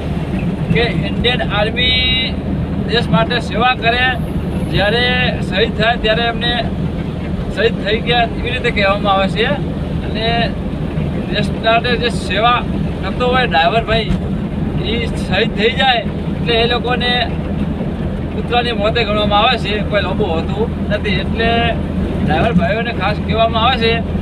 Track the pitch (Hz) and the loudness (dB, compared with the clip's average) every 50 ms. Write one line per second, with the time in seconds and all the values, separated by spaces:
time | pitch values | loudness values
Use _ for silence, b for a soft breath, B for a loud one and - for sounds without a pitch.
0 | - - - - - - - 190 - - 196 - - - - 226 233 - - - | -2 -4 -4 -4 -2 -2 -2 -2 -2 -2 -2 -2 -2 -2 0 0 0 0 0 -2
1 | - - - - - 240 254 247 - - 196 208 208 220 - - 247 254 254 254 | -2 -2 -2 0 0 0 0 0 -2 -2 0 0 0 0 0 0 0 2 2 2
2 | 254 240 247 254 254 247 - - - - - - - - - - - - 196 240 | 2 0 0 0 -2 -2 -4 -4 -4 -4 -2 -2 -2 -2 -2 -4 -2 0 0 0
3 | - - - - - - 240 233 - - - - 254 254 254 - 214 226 240 247 | 2 2 2 2 2 2 0 -2 -2 -2 0 0 2 2 2 2 0 0 2 2
4 | 254 262 254 - - - - - - - - - - - 156 - - 208 220 240 | 2 0 0 -2 -4 -4 -2 -2 -2 -2 -2 -2 -2 0 0 2 2 2 2 2
5 | 247 247 247 247 233 - - - - - 180 185 226 226 - 208 214 226 240 - | 2 2 2 2 0 0 0 -2 -2 -2 0 0 0 0 0 2 2 2 2 2
6 | - 220 220 - - 233 226 226 240 240 240 240 226 - - - - - - - | 2 0 2 2 0 0 -2 -2 -2 -2 -2 -2 -2 -2 -2 -2 -2 -2 -2 -4
7 | - - - - - - - - - - - 185 208 233 190 - - 196 214 220 | -4 -6 -6 -6 -4 -4 -4 -4 -4 -4 0 2 2 2 2 0 0 0 0 0
8 | - - 240 240 233 - - - - 240 - - - - - 208 202 196 202 202 | 0 2 2 2 2 0 0 -2 -4 -4 -2 -2 -2 0 0 2 2 2 2 2
9 | 202 202 196 190 196 190 - - 226 262 294 - - - - - - - - - | 2 2 2 2 2 0 0 0 0 0 0 -2 -2 -4 -4 -4 -4 -4 -4 -4
10 | - 170 180 214 220 226 233 233 - - - - - - - - - - - - | -2 -4 -2 -2 0 0 0 0 0 0 -2 -4 -4 -4 -4 -4 -4 -4 -2 -2
11 | - - - - - - - 208 208 - - - 214 220 226 233 240 247 240 220 | -2 -2 -2 -2 -2 -2 -2 0 0 0 -2 0 2 2 2 4 2 0 0 0
12 | 240 233 - - - - 190 202 220 240 - - - - - - - - - - | 0 0 -2 -2 -2 -2 0 2 4 4 4 2 0 -2 -2 -2 -2 -2 -2 -4
13 | - 190 214 - 247 247 247 254 - 180 170 160 165 175 - 226 - - 220 226 | -4 -4 -2 0 0 2 2 2 2 2 2 2 4 4 2 2 2 2 0 0
14 | 220 - - - - - - - - - - - - - - - - - 220 240 | 0 0 -2 -2 -2 -2 -4 -4 -4 -4 -4 -4 -4 -2 -2 -2 -2 -2 -2 -2
15 | 233 - - - - - 180 196 226 240 - 196 208 233 247 262 269 269 247 233 | -2 -2 -2 -4 -2 0 0 2 2 2 2 2 2 2 2 2 2 2 2 2
16 | - - - - - - - - - 233 233 226 233 233 247 247 - 233 247 240 | 0 -2 -4 -4 -4 -4 -4 -2 0 0 2 2 2 2 0 0 0 0 0 0
17 | 240 247 247 247 - - - - - - - - - - - - - - - - | 0 0 2 0 0 0 -2 -2 -4 -2 -2 -2 -2 -2 -2 -2 -2 -2 -2 -2
18 | - - - - - - - - - - 233 240 240 240 233 208 202 220 226 240 | -2 -4 -4 -4 -4 -4 -4 -4 -2 0 0 0 0 0 0 0 0 0 2 0
19 | 233 202 208 214 208 202 208 202 214 - - 220 - 196 208 214 - - 208 202 | 0 0 0 2 2 2 4 4 4 4 2 2 0 -2 -2 -2 0 0 0 0
20 | 196 - - - 214 - 160 160 160 - - 208 226 - - - - - 208 208 | 0 0 0 0 0 0 0 0 -2 -2 0 -2 -2 -2 -2 -2 -2 -2 -2 -2
21 | 214 214 - - - - - 226 220 226 233 233 233 - 190 - - - - - | 0 0 0 0 0 0 0 0 2 2 2 2 2 2 0 0 -2 -2 -2 -2
22 | - - - - - - 156 165 175 170 165 175 175 170 202 226 233 233 226 185 | -2 0 0 0 0 2 2 2 4 4 4 4 4 2 0 0 -2 -2 -2 -2
23 | 185 202 208 - - - 214 220 226 226 226 226 220 247 262 226 226 226 226 233 | -2 -2 -2 -2 -2 0 2 2 2 2 2 2 2 2 2 2 2 2 2 0
24 | 202 - - - | 0 -2 -2 -2